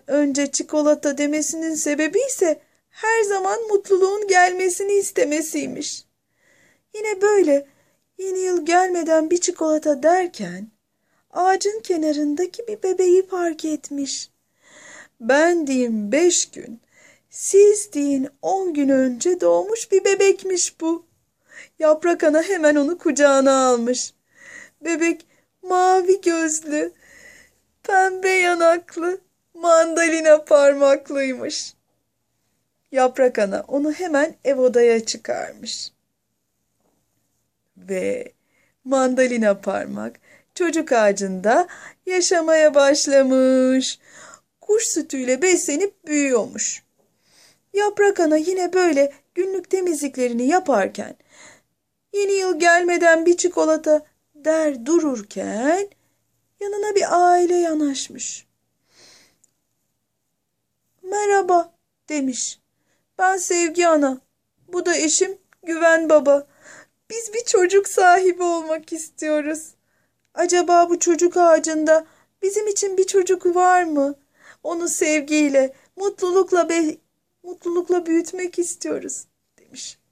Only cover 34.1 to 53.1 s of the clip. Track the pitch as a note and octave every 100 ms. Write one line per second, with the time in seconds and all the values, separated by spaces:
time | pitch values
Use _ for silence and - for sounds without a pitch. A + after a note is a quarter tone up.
34.1 | C#4+ D#4+ - B3+ C4 B3+ A#3+ A#3+ A3+ A3
35.1 | - - - - - A3+ - - _ _
36.1 | _ _ _ _ _ _ _ _ _ _
37.1 | _ _ _ _ _ _ F#3 F#3 F#3 F3+
38.1 | - - - _ _ _ _ B3+ C4+ B3+
39.1 | B3+ B3+ A#3+ G#3+ G3 G3 F#3+ - G#3 G#3+
40.1 | - _ _ _ - E4+ D#4+ D#4 A#3+ G#3
41.1 | G3+ G3 F#3 G3+ C#4+ F4 - - - -
42.1 | F#4 E4+ F4 D#4+ D#4+ D4+ C#4+ C#4 D4 D4+
43.1 | C#4 C4+ C4 C4 C4 B3+ C4 C4 - _
44.1 | - - - _ _ - G#4+ - E4 -
45.1 | C4+ B3 B3+ F#4 E4+ - D4 G4+ - -
46.1 | D4 C#4 A#3+ - - - - _ _ _
47.1 | _ _ _ _ _ _ G4 G#4 G#4 G4+
48.1 | G4 D#4+ D#4 D#4+ F#4+ F4 F#4 F4+ C#4 C#4
49.1 | - _ - F#4+ F#4+ F4+ F#4+ F4+ D4 C#4
50.1 | C4 B3 A#3+ B3+ F4+ F4+ A3+ G3+ G#3 -
51.1 | - _ _ - _ _ _ _ _ _
52.1 | G4+ G4 G4 F#4 D#4 E4+ E4+ F4 F4 E4+